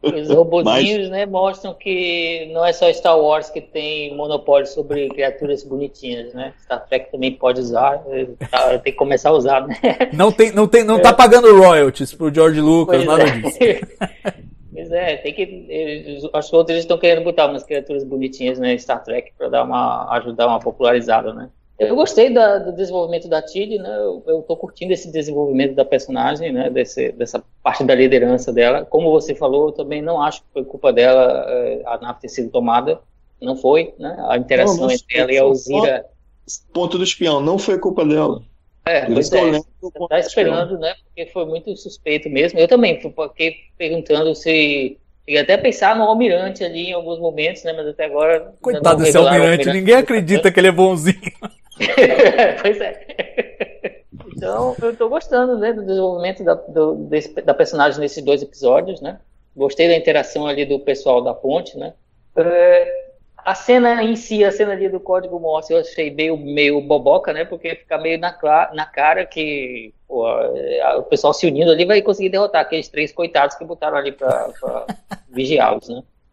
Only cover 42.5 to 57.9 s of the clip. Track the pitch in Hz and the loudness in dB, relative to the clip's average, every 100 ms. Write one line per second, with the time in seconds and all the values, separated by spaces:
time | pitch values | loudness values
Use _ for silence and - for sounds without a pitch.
42.5 | 170 165 247 220 160 156 - 151 - 160 | 2 4 6 4 0 -6 -8 -10 -4 -6
43.5 | 160 - _ 165 165 160 151 160 156 165 | -6 -20 _ -6 -6 -2 0 0 -2 0
44.5 | 160 147 143 127 - _ _ - 147 143 | 2 2 0 -6 -8 _ _ -4 -2 2
45.5 | 190 254 - 196 220 214 220 240 175 190 | 2 2 0 0 2 2 2 2 0 -2
46.5 | 190 180 165 180 175 170 170 170 151 156 | -8 -8 -8 -8 -8 -8 -6 -6 -2 -4
47.5 | 180 170 160 151 143 156 143 156 165 - | -4 -10 -8 -10 -8 -6 0 2 0 -2
48.5 | _ 254 151 147 156 156 156 135 139 165 | _ -6 0 2 4 4 6 6 6 4
49.5 | 170 135 185 190 240 254 226 165 196 196 | 2 0 0 4 4 4 -2 0 2 4
50.5 | 180 185 175 190 180 156 190 - - - | 4 4 6 2 2 0 -2 -4 -14 -18
51.5 | _ - - - - 247 - 240 - 208 | _ -20 -8 -4 4 4 6 4 4 0
52.5 | - 202 208 190 - - - - - - | 2 -2 -2 -6 -10 -18 -12 -10 -8 -10
53.5 | - - - - - _ - - - 185 | -8 -12 -10 -14 -16 _ -20 -20 -12 -8
54.5 | 208 247 247 233 233 226 294 - 247 254 | -4 -4 -4 -6 -2 -2 -2 -2 0 0
55.5 | 240 214 220 190 190 185 175 180 190 175 | 0 -2 -4 -4 -2 -2 -2 -6 -4 0
56.5 | 160 - 156 156 156 147 151 - - - | -2 -2 0 0 -2 -4 -4 -4 -6 -2
57.5 | 135 160 151 143 | 2 0 2 0